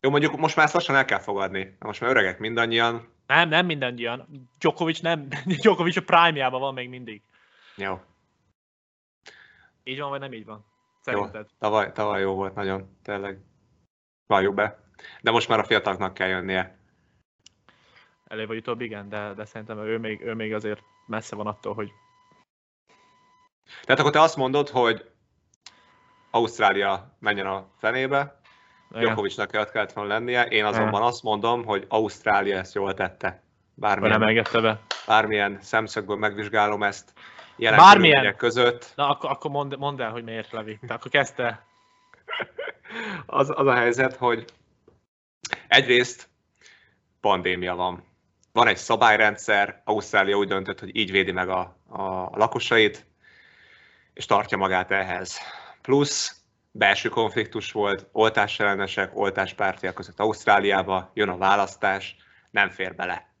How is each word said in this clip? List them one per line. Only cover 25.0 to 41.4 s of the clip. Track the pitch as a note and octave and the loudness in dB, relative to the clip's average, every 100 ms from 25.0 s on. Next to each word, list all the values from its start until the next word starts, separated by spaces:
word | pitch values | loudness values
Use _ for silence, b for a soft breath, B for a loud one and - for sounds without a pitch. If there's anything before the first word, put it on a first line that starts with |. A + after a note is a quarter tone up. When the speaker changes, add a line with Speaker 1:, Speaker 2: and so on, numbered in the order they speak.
| - _ _ _ _ _ - b b b b _ _ | -6 _ _ _ _ _ -20 b b b b _ _
Speaker 1:
Ausztrália | A2+ A2+ - G#2+ G2 G2 F#2+ F#2+ _ | 0 0 2 2 4 0 -2 -6 _
menjen | G#2+ G2+ F#2+ | -4 -2 -4
a | F#2+ F#2+ _ | -6 -8 _
fenébe, | A2 B2 C3 C#3 C#3 - b b b b b | -4 -2 -2 -2 -2 -10 b b b b b
Speaker 2:
Igen. | - | -4
Speaker 1:
Djokovicnak | A2+ G#2+ G2+ - G#2 | -2 0 -4 -4 -4
ott | G#2+ G#2 | -4 -4
kellett | A2+ G2+ | -4 -6
volna | - G#2 | -6 -4
lennie, | G#2+ A#2+ B2 | -4 -2 -2
én | A#2+ | 0
Speaker 2:
Igen. | A2 G#2+ | 2 0
Speaker 1:
azonban | A2+ A2 G2+ | 0 0 2
azt | A#2 A#2 | 0 -2
mondom, | A2 G#2 A#2 A#2+ | -4 -2 0 -2
hogy | A#2 G2+ F#2+ | -2 -4 -2
Ausztrália | A2 A2 - - G2+ G2 F#2+ | -2 -2 -4 0 0 0 -4
ezt | F#2 | -4
jól | G2+ G2 | -6 -6
tette. | F#2+ F#2 - F#2 | -4 -6 -6 -10
Speaker 2:
Akkor | F2 _ _ _ | -10 _ _ _
Speaker 1:
Bármilyen, | - G#2+ G2 G#2 G#2+ | -6 -2 0 2 4
Speaker 2:
nem | A2 | 4
engedte | A2+ A2 A#2 | 2 2 2
be. | A2 G#2+ - - - | 2 0 -6 -12 2
Speaker 1:
bármilyen | G#2+ A2 G#2 G2+ G2 | 2 4 0 0 -2
szemszögből | - A2+ A2 - F#2+ G#2 | -4 -2 -2 -6 -6 -2
megvizsgálom | G#2+ G2+ G#2 G#2+ G#2 G#2 | -2 -4 -4 0 2 0
ezt, | G2+ G2+ - _ B B B B | -2 -4 -18 _ B B B B
jelen | A2+ A2 | 4 12
Speaker 2:
Bármilyen. | F3+ G3+ F3 | 12 12 10
Speaker 1:
körülmények | C#3+ A2+ G2+ | 6 4 2
között. | A#2+ A#2 A#2+ A#2+ - - | 0 4 2 2 -10 -4
Speaker 2:
Na, | C#3+ | -2
akkor, | C#3+ C#3+ | -2 -4
akkor | C#3 D#3 | -6 -4
mondd, | C#3 C#3 C3+ | -6 -6 -6
mondd | C#3 C#3 | -6 -4
el, | A#2 | -8
hogy | A#2 | -8
miért, | A#2 A2+ G#2+ | -10 -10 -10
Levi. | A2+ A2 G#2+ | -10 -10 -14
Tehát | A#2+ A#2 | -10 -10
akkor | - | -2
kezdte. | D3 C3+ - | 0 0 -2